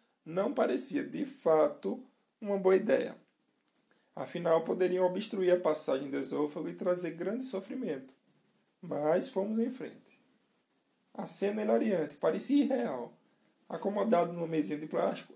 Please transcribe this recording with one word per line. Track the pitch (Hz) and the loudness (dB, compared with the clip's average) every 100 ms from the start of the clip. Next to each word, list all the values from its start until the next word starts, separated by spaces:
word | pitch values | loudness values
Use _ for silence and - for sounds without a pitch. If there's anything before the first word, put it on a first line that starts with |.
| _ _ 156 | _ _ -6
não | 175 220 | -2 -2
parecia, | - - 269 - 175 | 2 2 0 -2 -4
de | 143 143 | -4 -6
fato, | - - 170 156 151 - 196 220 - _ _ - | -6 -2 4 6 4 2 -6 -6 -10 _ _ -12
uma | 208 196 | -4 2
boa | 185 190 | 6 4
ideia. | 214 - - - _ _ _ _ _ _ _ _ _ - | 4 2 0 -8 _ _ _ _ _ _ _ _ _ -12
Afinal, | 131 175 170 165 | -8 -4 2 2
poderiam | 165 175 180 180 180 | 2 0 2 4 2
obstruir | 185 - 202 180 | 0 -4 0 4
a | 180 | 4
passagem | 165 151 - 135 139 | 2 0 0 -2 -2
do | 139 | -6
esôfago | 135 139 147 165 156 | -4 -2 -2 -4 -8
e | |
trazer | 175 180 175 170 | -4 -2 -2 -2
grande | 165 175 233 | -4 -4 -4
sofrimento. | - 190 - 262 214 135 - _ _ _ _ _ _ _ | -6 -8 -8 -8 -6 -6 -8 _ _ _ _ _ _ _
Mas | 175 147 151 180 - | -8 -2 2 2 0
fomos | 190 202 220 | -4 -2 0
em | 240 | -2
frente. | - 135 - _ _ _ _ _ _ _ _ _ _ _ | -4 -12 -14 _ _ _ _ _ _ _ _ _ _ _
A | - 190 | -10 -8
cena | - 202 214 | -2 -2 0
hilariante, | 214 226 220 180 147 - | 2 2 4 0 -2 0
parecia | 165 190 - 285 | 0 0 2 4
irreal. | 240 254 226 127 120 - _ _ _ _ - | 4 2 -2 -4 -8 -14 _ _ _ _ -10
Acomodado | 170 202 202 220 175 165 | -6 -4 0 2 4 2
numa | 170 165 | -2 -2
mesinha | 160 147 147 | -2 -2 -4
de | 156 | -4
plástico, | 160 - - - | 0 0 -2 -12